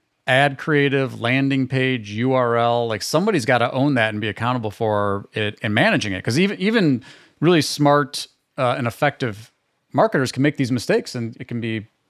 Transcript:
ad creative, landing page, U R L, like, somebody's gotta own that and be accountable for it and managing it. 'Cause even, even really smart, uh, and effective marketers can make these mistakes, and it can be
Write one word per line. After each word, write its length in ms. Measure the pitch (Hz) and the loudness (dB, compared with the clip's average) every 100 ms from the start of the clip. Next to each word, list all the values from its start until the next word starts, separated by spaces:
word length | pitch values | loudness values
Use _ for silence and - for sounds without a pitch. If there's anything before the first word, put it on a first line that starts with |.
| _ _ - | _ _ 0
ad 320 | 131 143 135 | 2 2 0
creative, 600 | - 151 143 139 135 107 | -2 0 2 0 -2 -4
landing 480 | 117 131 139 135 131 | -2 0 0 0 0
page, 440 | 131 131 131 104 | 0 0 -2 -6
U 220 | 104 127 | -4 0
R 240 | 131 123 117 | 2 2 2
L, 300 | 117 120 117 | 2 0 -2
like, 140 | 110 | -4
somebody's 440 | - 151 202 190 117 | -2 0 2 0 2
gotta 260 | 123 123 | 2 2
own 240 | 139 139 131 | 0 0 2
that 140 | 110 | 0
and 80 | 107 | 0
be 60 | 107 | -4
accountable 420 | 101 117 127 110 | -4 -2 -2 -4
for 580 | - 113 104 101 98 - | -4 -2 0 0 -4 -6
it 240 | - 107 104 | -6 -6 -4
and 100 | 113 | -2
managing 400 | 107 190 180 104 | 2 2 0 -2
it. 100 | 92 | -4
'Cause 140 | - 120 | -2 0
even, 220 | 196 208 | 0 0
even 440 | 190 233 170 123 - - - _ | 0 2 2 0 -4 -20 -20 _
really 240 | 156 175 | 2 4
smart, 640 | 139 - 147 147 139 - - _ _ - | 2 2 4 4 2 -6 -12 _ _ -2
uh, 180 | 127 139 | -2 0
and 80 | 120 | -4
effective 680 | - 147 - 127 104 113 _ _ _ _ | 0 0 0 -6 -6 -16 _ _ _ _
marketers 380 | 131 220 160 127 | 2 2 2 -2
can 120 | - | 2
make 140 | 143 147 | 0 0
these 140 | 127 | -2
mistakes, 440 | 127 - 214 - 127 | -2 0 -2 -2 -8
and 200 | 113 - | -8 -10
it 80 | 123 | -10
can 120 | 120 | -8
be 280 | 113 110 107 _ _ | -4 -6 -8 _ _